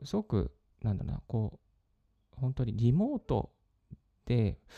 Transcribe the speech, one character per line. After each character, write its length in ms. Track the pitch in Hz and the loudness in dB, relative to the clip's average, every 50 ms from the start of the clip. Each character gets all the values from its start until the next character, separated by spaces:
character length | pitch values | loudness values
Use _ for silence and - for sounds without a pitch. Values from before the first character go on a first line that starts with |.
う、 60 | - - | -10 -4
す 80 | - | -4
ご 80 | 208 208 | -4 -2
く、 280 | - - 101 71 65 - _ _ _ _ - | 0 0 0 0 0 -4 _ _ _ _ -4
な 120 | - 107 98 | -2 -2 -2
ん 40 | - | -2
だ 60 | - | -2
ろ 60 | - | -4
う 40 | - | -6
な、 80 | - - - | -8 -6 -4
こ 320 | - 113 107 101 - - _ _ _ _ _ _ _ _ _ _ _ _ _ _ - | -2 -2 -2 -2 -4 -10 _ _ _ _ _ _ _ _ _ _ _ _ _ _ -8
う、 40 | - | -4
本 140 | 131 127 131 | -4 -2 -2
当 100 | - 123 | -2 -2
に 100 | 117 107 | -2 0
リ 160 | 107 117 120 131 | 2 4 6 6
モ 260 | 175 214 277 302 233 | 6 4 2 0 -2
ー 0 | |
ト 320 | - - 127 104 - - _ _ _ _ _ _ _ - - - _ _ _ _ - | -2 -2 -2 -2 -2 -4 _ _ _ _ _ _ _ -20 -20 -20 _ _ _ _ -4
で、 320 | - 123 120 110 98 - - _ - - | 0 2 2 2 2 0 -4 _ -20 -20